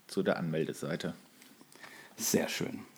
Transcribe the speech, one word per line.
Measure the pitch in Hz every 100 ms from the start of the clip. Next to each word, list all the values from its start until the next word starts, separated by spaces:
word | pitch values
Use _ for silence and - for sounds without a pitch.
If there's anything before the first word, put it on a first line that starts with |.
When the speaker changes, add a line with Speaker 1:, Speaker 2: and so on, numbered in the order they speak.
| -
Speaker 1:
zu | -
der | 95 -
Anmeldeseite. | 85 80 76 - 71 82 - - - - - - - - - - - -
Speaker 2:
Sehr | - 95 76
schön. | - - - -